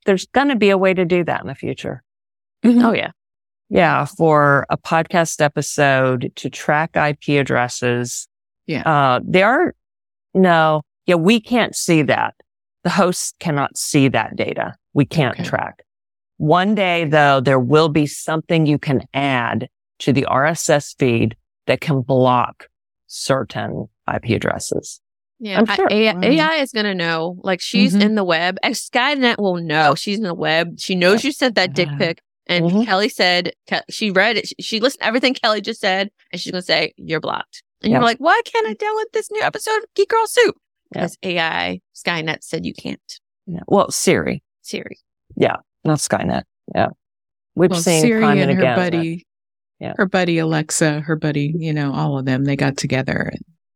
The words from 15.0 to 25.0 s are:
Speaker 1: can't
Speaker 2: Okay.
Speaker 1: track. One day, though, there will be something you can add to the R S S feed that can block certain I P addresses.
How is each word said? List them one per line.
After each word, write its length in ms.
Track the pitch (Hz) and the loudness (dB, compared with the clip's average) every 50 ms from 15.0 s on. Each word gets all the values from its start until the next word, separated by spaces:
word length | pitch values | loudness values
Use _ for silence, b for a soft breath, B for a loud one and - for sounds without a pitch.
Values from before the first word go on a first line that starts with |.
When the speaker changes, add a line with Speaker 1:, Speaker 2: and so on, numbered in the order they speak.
| 143 | 0
Speaker 1:
can't 340 | - - 165 147 120 - - | 0 0 0 0 0 -2 -4
Speaker 2:
Okay. 80 | 175 - | -6 -4
Speaker 1:
track. 360 | 143 - - - - _ _ _ _ _ _ _ _ _ _ _ _ - | -4 -4 -4 -4 -10 _ _ _ _ _ _ _ _ _ _ _ _ -4
One 360 | - 151 156 175 185 202 220 | 0 2 4 4 4 2 2
day, 300 | 208 196 180 175 170 170 | 0 0 0 0 0 0
though, 340 | 147 151 151 147 143 139 135 | 2 4 4 6 6 4 4
there 200 | 123 143 135 131 | 4 4 2 2
will 300 | 127 123 143 156 160 165 | 2 4 4 4 4 4
be 180 | 147 160 147 143 | 2 2 0 0
something 580 | - - - - 160 160 156 - 175 165 160 | -2 -8 -8 -6 -6 -4 -2 0 0 2 2
you 120 | 147 147 143 | 2 2 0
can 240 | - - 143 - - - - | 0 -2 -2 -2 -2 -4 -4
add 560 | 135 139 139 135 123 120 117 113 110 123 127 _ _ _ _ _ - | -4 -2 0 0 0 -2 -2 -4 -4 -6 -8 _ _ _ _ _ -6
to 120 | - - | -2 0
the 140 | 131 135 127 | 0 2 2
R 200 | - - 127 139 | 0 2 2 2
S 240 | 156 165 156 - - | 0 0 -2 0 0
S 260 | 160 147 - - - - | 0 0 0 -4 -4 -2
feed 400 | 147 127 117 113 113 113 - - _ _ _ _ _ - | 0 2 2 2 0 -2 -2 -6 _ _ _ _ _ -2
that 120 | 127 131 | -2 -2
can 200 | - - 147 135 | 0 -2 -2 -2
block 640 | 123 123 135 127 127 127 123 123 120 - - - - - _ _ _ _ _ _ _ | 0 0 2 4 4 4 4 2 0 -2 -6 -12 -20 -20 _ _ _ _ _ _ _
certain 800 | - - - - - 139 135 127 - - - 107 107 - - 117 113 _ _ _ - | -18 -14 -8 -4 -2 -2 -2 -2 -6 -8 -8 -8 -6 -6 -8 -10 -12 _ _ _ -6
I 100 | - - | -6 -4
P 140 | - 120 110 | -2 -2 -2
addresses. 680 | 101 - - - - - - - - - - - - | 0 0 -2 -4 -4 -6 -8 -6 -8 -8 -10 -14 -20